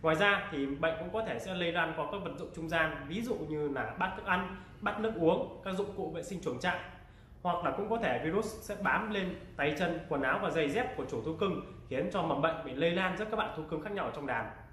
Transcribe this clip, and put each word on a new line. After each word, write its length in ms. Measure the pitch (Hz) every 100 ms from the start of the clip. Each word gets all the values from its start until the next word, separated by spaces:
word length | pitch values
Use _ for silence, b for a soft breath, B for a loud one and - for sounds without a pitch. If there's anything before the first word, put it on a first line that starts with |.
Ngoài 140 | 160 160
ra 320 | 202 202 -
thì 160 | 147 139
bệnh 280 | 143 160 160
cũng 120 | 170
có 120 | 214
thể 140 | 220 117
sẽ 160 | 190
lây 180 | 180 175
lan 200 | 170 160 160
qua 100 | 147
các 60 | 202
vật 120 | 165 -
dụng 100 | - -
trung 120 | 160
gian, 380 | 165 156 143 143
ví 140 | 185
dụ 120 | 233
như 340 | 214 147 151 147
là 280 | 135 113 120
bát 140 | 185 -
thức 100 | 202
ăn, 300 | 185 190 B B B
bát 200 | 214 208
nước 120 | 220 175
uống, 440 | 165 185 - -
các 100 | 190
dụng 220 | 185 202 -
cụ 140 | 160
vệ 120 | 160
sinh 180 | - 185
chuồng 180 | 151 123
trại. 200 | 180 175 - - B B B B
Hoặc 220 | 180 170
là 60 | 165
cũng 200 | 180 202
có 80 | 226
thể 220 | 185 123
virus 220 | 156 185 226 -
sẽ 160 | - 202
bám 280 | 185 139 214
lên 240 | 208 180 165 - -
tay 180 | 143 -
chân, 200 | 175 165 -
quần 140 | 143
áo 180 | 131 165
và 80 | 202
giày 200 | 160 147
dép 260 | 196 247 -
của 80 | 139
chủ 120 | 123
thú 140 | 131 160
cưng, 240 | 196 165 - B -
khiến 220 | 131 -
cho 100 | 196
mầm 200 | 165 156
bệnh 220 | 165 -
bị 100 | -
lây 160 | 131 170
lan 260 | 175 185 175
giữa 80 |
các 120 | 214 214
bạn 140 | 185 -
thú 60 | 156
cưng 120 | 156
khác 100 | 180
nhau 120 | 202
ở 80 | 131
trong 120 | 113 139
đàn. 240 | 117 110 - -